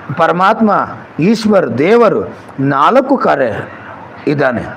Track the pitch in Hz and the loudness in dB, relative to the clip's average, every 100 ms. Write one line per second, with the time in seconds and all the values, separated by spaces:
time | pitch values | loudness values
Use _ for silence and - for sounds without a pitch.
0 | - 143 160 175 190 220 220 175 104 110 | -10 -2 0 2 2 2 2 0 -2 -8
1 | - - 170 226 220 202 143 117 160 240 | -14 -2 0 0 2 2 2 0 2 4
2 | 220 131 95 - - - 139 139 156 247 | 4 2 -4 -10 -14 -4 -2 2 4 4
3 | 262 269 202 147 123 98 - - - - | 2 0 0 0 0 -4 -10 -16 -18 -18
4 | - - - 147 135 113 87 | -18 -10 -4 0 0 -2 -6